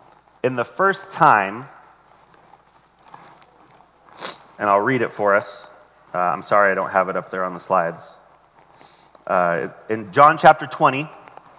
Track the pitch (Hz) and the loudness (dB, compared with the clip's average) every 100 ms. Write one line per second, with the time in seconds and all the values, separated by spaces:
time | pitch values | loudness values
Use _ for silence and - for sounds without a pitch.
0 | _ _ _ _ 127 127 117 - 190 190 | _ _ _ _ -4 -4 -6 -2 -2 -2
1 | - - 156 110 98 110 139 - - _ | -6 2 4 4 2 -6 -16 -20 -20 _
2 | _ _ _ _ _ _ _ _ _ _ | _ _ _ _ _ _ _ _ _ _
3 | _ - - - _ _ _ _ _ _ | _ -20 -20 -20 _ _ _ _ _ _
4 | _ - - - - - 104 101 117 127 | _ -14 -12 -12 -18 -4 0 2 2 -2
5 | 113 - 101 101 - - - - _ _ | -4 -2 2 2 0 -16 -20 -20 _ _
6 | _ 87 87 87 - 104 98 95 90 95 | _ -4 -4 -4 0 2 2 2 0 0
7 | 92 92 - 92 92 87 - 92 85 82 | 0 -4 -6 -6 -6 -8 -4 -2 -2 -8
8 | - - _ _ _ _ _ _ - - | -18 -20 _ _ _ _ _ _ -20 -20
9 | _ - - 92 87 85 92 - - 110 | _ -16 -4 -2 0 -2 -6 -12 -10 -8
10 | 101 135 147 156 165 - 143 - 147 131 | -4 4 4 6 4 4 0 0 0 0
11 | 160 - - - _ | -8 -14 -20 -20 _